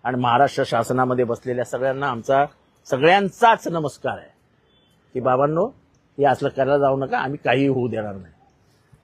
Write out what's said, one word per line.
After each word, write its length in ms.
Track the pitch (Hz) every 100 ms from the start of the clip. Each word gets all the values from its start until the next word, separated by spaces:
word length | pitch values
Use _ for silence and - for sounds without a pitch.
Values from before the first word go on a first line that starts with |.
आणि 120 | 123 123
महाराष्ट्र 460 | 123 120 131 - 131
शासनामध्ये 580 | 120 113 127 127 127
बसलेल्या 400 | 117 117 127 123
सगळ्यांना 440 | 120 131 135 135 139
आमचा, 360 | 120 110 135 143 _ _ _ -
सगळ्यांचाच 760 | 131 156 196 196 - 233 214 202
नमस्कार 500 | 165 147 - 127 98
आहे 120 | - _ _ _ _ _ _ _ _
की, 60 | 127
"बाबांनो, 460 | 120 127 143 160 226 - _ _ _ -
हे 60 |
असलं 240 | 139 123 139
करायला 300 | 131 135 143
जाऊ 180 | 139 135
नका, 220 | 131 240
आम्ही 200 | 135 143
काहीही 240 | 135 123 139
होऊ 200 | 127 123
देणार 260 | 110 107
नाही." 200 | 98 90 _ _ _ _ _ _ _